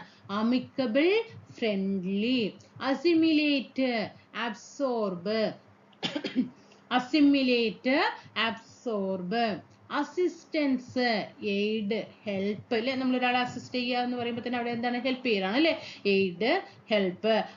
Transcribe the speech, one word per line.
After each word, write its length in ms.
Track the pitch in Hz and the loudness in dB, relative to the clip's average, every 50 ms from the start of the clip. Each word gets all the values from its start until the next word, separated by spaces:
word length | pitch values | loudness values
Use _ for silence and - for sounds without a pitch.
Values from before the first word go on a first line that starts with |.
| 185 - - - - - 196 | -8 -10 -20 -20 -12 -6 -4
Amicable, 800 | 214 220 233 247 254 254 - - - 262 240 214 277 311 359 403 453 453 453 - - - - - | 0 2 2 2 0 -2 -4 -4 -4 -2 0 2 4 4 4 4 2 0 -2 -10 -20 -20 -16 -8
friendly. 880 | - 240 220 202 196 190 196 196 196 175 185 196 202 214 247 262 247 220 170 - - - - - - - 262 | -4 -2 0 0 0 0 -2 -2 -2 -2 -2 -2 -2 0 0 0 0 0 -2 -4 -8 -20 -20 -14 -6 -2 -2
Assimilate, 1040 | 277 262 - 349 339 320 320 320 320 294 302 294 285 277 220 - - - 262 254 240 220 190 - - - - _ - 202 233 | -2 2 4 4 4 6 6 6 4 4 4 4 2 0 -2 -4 -2 -2 0 0 0 0 -2 -4 -8 -14 -20 _ -8 -6 -6
absorb. 800 | 240 208 - - - - - 285 262 240 233 214 196 180 175 170 202 220 220 214 - - - - - - _ _ _ - - - | -6 -6 -10 -14 -16 -6 -4 -2 0 0 0 0 -2 -2 -4 -4 -2 0 0 0 -2 -4 -6 -16 -20 -20 _ _ _ -16 -8 -8
<coughs> 480 | - - 302 - - - - 214 - - - - - - - - - | -6 -6 -4 -6 -4 -2 -2 -2 -2 -4 -16 -20 -20 -20 -20 -8 -2
Assimilate, 1040 | 233 254 247 - - 311 285 285 277 277 262 254 247 240 233 220 185 - - 254 262 311 392 466 - - - - - 208 220 226 | -2 -2 -2 2 4 6 6 6 6 6 4 4 4 4 2 0 -2 -2 -2 0 2 2 2 0 -2 -6 -14 -10 -4 -2 -2 -2
absorb. 840 | 214 - - - - - - 254 220 208 196 190 190 190 180 175 214 233 233 220 190 147 - - - - - - | -2 -6 -10 -20 -20 -10 -6 -4 -2 -2 -2 -2 -4 -4 -4 -2 0 0 0 0 -2 -4 -8 -16 -20 -20 -14 -6
അസിസ്റ്റൻസ്, 1160 | 226 285 294 285 - 359 359 330 - - - - - 311 294 277 262 247 - - - 254 247 240 226 196 156 - - - 208 | -4 -4 -4 -4 -2 0 0 0 0 -4 -14 -6 -2 0 0 2 0 -2 -2 -4 -2 0 0 2 0 0 -2 -6 -10 -8 -4
എയ്ഡ്, 640 | 208 196 202 208 214 220 220 208 202 226 208 - - - - - | -2 0 0 0 0 0 -2 -2 -2 -2 -4 -4 -8 -12 -12 -8
ഹെൽപ്പ്, 500 | 214 196 190 196 202 208 196 - - 240 | -6 -4 -2 -2 -2 -4 -6 -6 -4 -4
അല്ലേ? 200 | 220 226 254 269 | -2 -2 -2 -2
നമ്മളൊരാളെ 440 | 254 262 254 254 254 247 247 247 247 | -2 0 0 0 2 2 2 2 0
അസിസ്റ്റ് 360 | 247 247 - 247 - - - | 0 -2 -6 -10 -10 -6 -6
ചെയ്യുക 240 | 254 247 247 247 247 | -4 -2 -2 -2 -2
എന്ന് 180 | 247 247 247 | -2 -2 -2
പറയുമ്പോ 260 | 247 233 233 233 240 220 | -4 -4 -4 -6 -6 -6
തന്നെ 120 | 240 247 247 | -4 -4 -4
അവിടെ 120 | 233 240 | -2 -2
എന്താണ്? 300 | 240 233 233 247 247 240 | -4 -2 -2 -2 -2 -2
ഹെൽപ്പ് 260 | 233 262 262 254 - | -2 -2 -4 -2 0
ചെയ്യലാണ്, 300 | 247 220 196 190 190 208 | 0 0 2 0 0 2
അല്ലേ? 240 | 269 320 330 302 - - - - - - | 2 2 2 2 0 -6 -14 -12 -4 0
എയ്ഡ്, 560 | 202 196 196 196 185 170 165 214 247 330 392 - - - - - - | 2 4 4 4 2 0 0 0 2 2 0 0 -6 -16 -14 -4 0
ഹെൽപ്പ്. 440 | 220 208 196 180 180 - - 220 220 208 - - - | 0 2 2 0 -2 -2 0 2 2 2 0 -2 -8